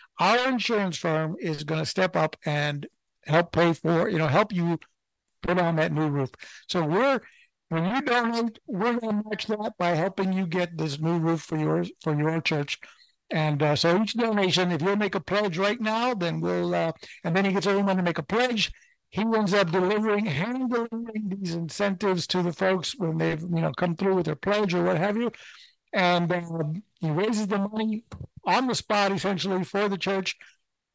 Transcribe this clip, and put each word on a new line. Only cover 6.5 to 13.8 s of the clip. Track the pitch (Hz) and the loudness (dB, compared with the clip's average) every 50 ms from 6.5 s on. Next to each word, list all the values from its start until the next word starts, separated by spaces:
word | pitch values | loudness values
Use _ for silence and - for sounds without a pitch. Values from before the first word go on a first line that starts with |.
| - - - - | -20 -20 -10 -4
So | - 180 165 | -2 -2 0
we're, | 147 165 202 254 277 269 226 - - - - _ _ _ _ _ _ | 2 2 2 2 2 2 0 -2 -8 -16 -20 _ _ _ _ _ _
when | 165 160 165 185 233 | -2 -2 0 0 0
you | 269 294 | -2 0
donate, | 269 240 247 233 233 233 233 233 226 220 - - | 0 2 2 2 0 0 0 -2 -2 -4 -8 -10
we're | - 247 180 208 240 240 240 | -8 -4 0 0 0 0 0
gonna | 226 220 208 208 214 214 | -2 -2 -2 -2 -2 -4
match | 214 - - | -6 -6 -4
that | - 220 208 208 226 - - | -4 -4 -4 -4 -6 -4 -2
by | 180 175 | 0 2
helping | 175 156 170 196 190 - 190 190 185 | 2 2 0 0 -2 -2 -2 0 0
you | 190 190 | -2 -2
get | 170 160 180 175 170 170 | -2 0 -2 -2 -2 -2
this | 156 160 156 139 147 | -4 -4 -4 -4 -2
new | 156 165 170 170 | -2 0 0 2
roof | 160 165 165 160 - | 2 2 0 0 -2
for | - 160 | -4 -4
your, | 156 156 156 156 170 175 - - - - | -2 0 0 0 0 -2 -4 -6 -6 -4
for | 160 151 147 | -2 0 0
your | 151 156 160 165 | 2 0 0 0
church. | - - 160 147 143 - - - - - - - _ _ _ _ _ - - | 0 0 -2 -2 -2 -4 -6 -10 -12 -16 -20 -20 _ _ _ _ _ -6 -2
And, | 165 156 156 151 139 156 | 0 0 0 2 2 2
uh, | 147 147 | 2 2
so | - | 4